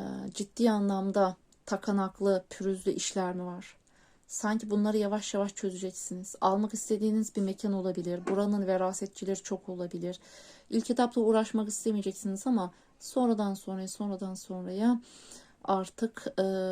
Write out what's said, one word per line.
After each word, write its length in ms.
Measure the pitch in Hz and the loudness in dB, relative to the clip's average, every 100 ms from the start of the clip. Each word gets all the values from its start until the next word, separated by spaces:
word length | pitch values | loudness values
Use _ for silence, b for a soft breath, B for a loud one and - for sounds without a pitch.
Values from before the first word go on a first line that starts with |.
| 190 196 196 | -6 -6 -8
ciddi 360 | - 202 - 233 | -6 -6 2 4
anlamda 640 | 214 202 196 196 196 190 180 _ _ - | 4 2 2 2 4 4 2 _ _ -6
takanaklı, 760 | 196 - 202 190 - 196 185 - | -4 0 0 0 0 2 2 0
pürüzlü 420 | - 196 190 190 | -4 -2 -2 0
işler 420 | - - 202 180 | 0 -2 -2 -2
mi 100 | 180 | -2
var? 320 | 180 180 - - _ b b b b | -6 -8 -14 -20 _ b b b b
Sanki 440 | - 214 220 214 | -4 0 0 2
bunları 260 | 208 208 214 | 2 4 4
yavaş 380 | 202 208 - | 2 0 -2
yavaş 200 | 202 202 | 0 0
çözeceksiniz. 840 | - 196 185 185 180 - 180 190 - | 0 -4 -2 -6 -8 -8 -8 -8 0
Almak 340 | 190 196 214 | 2 4 0
istediğiniz 600 | 220 - 214 214 214 220 - | -2 -2 0 2 2 0 -2
bir 60 | |
mekan 300 | 196 190 208 | -2 -2 -2
olabilir. 540 | 196 185 180 175 175 180 | 0 0 -2 -2 -2 0
Buranın 400 | 190 202 208 190 | 2 2 2 2
verasetçileri 760 | 185 185 196 196 - 190 190 | 2 2 -2 -6 -6 -4 -4
çok 260 | - 190 - | -4 -6 -6
olabilir. 520 | 180 175 175 175 185 B B B B B | -6 -6 -4 -6 -6 B B B B B
İlk 200 | 226 226 | -2 0
etapta 300 | 240 240 240 | 2 2 4
uğraşmak 480 | 220 220 220 220 214 | 4 4 4 0 -2
istemeyeceksiniz 800 | - 233 214 196 190 202 196 262 | -2 0 0 -2 -4 -4 -2 2
ama 260 | 233 185 b b b | 2 0 b b b
sonradan 540 | - - 247 214 208 | -4 2 2 4 2
sonraya, 340 | 190 - 190 190 | -2 -6 -6 -6
sonradan 460 | - 208 190 190 | -6 -4 -4 -6
sonraya 640 | 190 - 185 180 185 226 240 B B B B B B | -8 -8 -8 -6 2 2 2 B B B B B B
artık, 600 | - 190 185 - 226 - - - | 0 0 0 -2 -4 -2 -6 0
e, 40 | 190 190 185 | 2 2 0